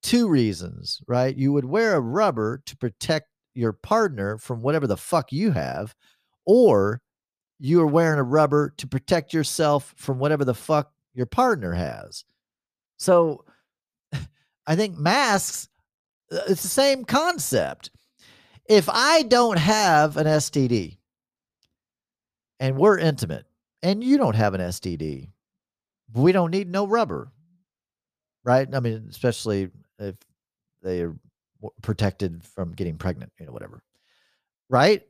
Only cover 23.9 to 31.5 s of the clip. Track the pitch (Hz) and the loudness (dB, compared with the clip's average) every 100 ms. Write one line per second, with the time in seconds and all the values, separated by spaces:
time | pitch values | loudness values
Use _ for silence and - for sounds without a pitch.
23.9 | 202 247 285 254 107 107 95 90 92 95 | -2 2 4 4 2 2 0 -4 -6 -6
24.9 | 85 78 69 73 _ _ _ _ _ _ | -6 -6 -8 -14 _ _ _ _ _ _
25.9 | _ _ 113 151 185 170 185 190 185 202 | _ _ 0 2 2 0 -2 -4 -4 -2
26.9 | 226 214 78 - _ _ _ _ _ _ | -2 -2 -6 -12 _ _ _ _ _ _
27.9 | _ _ _ _ _ 120 127 135 135 120 | _ _ _ _ _ 2 2 2 -4 -4
28.9 | 110 110 - 127 117 117 101 95 - _ | -6 -12 -4 -2 -2 -2 -2 -4 -10 _
29.9 | _ 104 95 _ _ _ _ _ _ 92 | _ -12 -12 _ _ _ _ _ _ -6
30.9 | 90 85 76 _ _ _ | -4 -4 -8 _ _ _